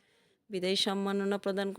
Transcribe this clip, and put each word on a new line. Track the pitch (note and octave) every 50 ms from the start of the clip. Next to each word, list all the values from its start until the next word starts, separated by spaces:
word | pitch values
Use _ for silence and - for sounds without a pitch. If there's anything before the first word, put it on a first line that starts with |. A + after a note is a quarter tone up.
| _ _ _ _ _ _ _ _ _ _
বিদায় | G#3+ F#3 F3+ F#3 G3 G3 -
সম্মাননা | G#3+ F#3+ G3 G3 G3 G3 G3+ G3 G3 G3+ G3+
প্রদান | - G3 F#3+ G3 G3 G3 G3